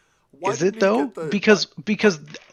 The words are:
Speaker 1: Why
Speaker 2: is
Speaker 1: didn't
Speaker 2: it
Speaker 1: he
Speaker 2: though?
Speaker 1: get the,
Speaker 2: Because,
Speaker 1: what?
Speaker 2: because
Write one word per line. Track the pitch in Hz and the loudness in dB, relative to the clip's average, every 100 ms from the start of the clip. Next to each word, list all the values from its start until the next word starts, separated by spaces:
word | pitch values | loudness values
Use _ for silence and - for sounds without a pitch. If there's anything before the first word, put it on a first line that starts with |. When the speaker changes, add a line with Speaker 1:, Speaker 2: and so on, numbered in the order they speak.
| _ _ _ | _ _ _
Speaker 1:
Why | 139 180 - | _ -6 -2
Speaker 2:
is | |
Speaker 1:
didn't | 175 220 | -2 0
Speaker 2:
it | |
Speaker 1:
he | |
Speaker 2:
though? | 196 | 0
Speaker 1:
get | 226 277 190 | 2 -2 -6
the, | 160 | -6
Speaker 2:
Because, | 196 180 202 - - 190 | 0 4 2 2 -8 -6
Speaker 1:
what? | |
Speaker 2:
because | 214 214 160 147 - - | 0 0 0 -8 -20 -20